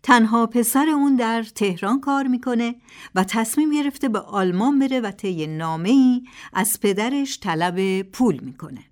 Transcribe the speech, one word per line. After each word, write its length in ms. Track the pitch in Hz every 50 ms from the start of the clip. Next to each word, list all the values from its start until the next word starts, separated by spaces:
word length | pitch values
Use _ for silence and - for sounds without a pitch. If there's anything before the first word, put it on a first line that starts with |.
| -
تنها 440 | - 247 233 220 214 226 233 226
پسر 420 | 220 226 240 226 - - 269 294 320
اون 260 | 302 285 277 285 269
در 280 | 247 233 226 226 233 220 220 _
تهران 440 | - 208 196 180 170 196 196 240 277
کار 280 | 269 285 277 277 269
می‌کنه 480 | 269 254 240 - 262 240 226 240 233 240 _ _ - - - - - -
و 80 | 185 190
تصمیم 480 | 190 - 226 220 226 - 294 311 302
گرفته 380 | 294 294 285 285 269 - - 262
به 100 | 214 202
آلمان 600 | - - 202 202 190 185 175 180 220 269 294 269
بره 200 | 269 262 262 254
و 120 | 226 202
طی 360 | 190 - - 196 185 160 151
نامه‌ای 760 | 156 156 156 165 160 160 160 170 196 254 277 262 254 247 247 247 - - - - - -
از 260 | 190 220 - - -
پدرش 600 | - 202 190 196 214 247 277 277 277 269 - -
طلب 600 | - 196 165 156 170 180 175 185 190 190 190 190
پول 380 | 196 190 - - 254 233 156 123
می‌کنه. 420 | - 131 - - - 156 135 117 - _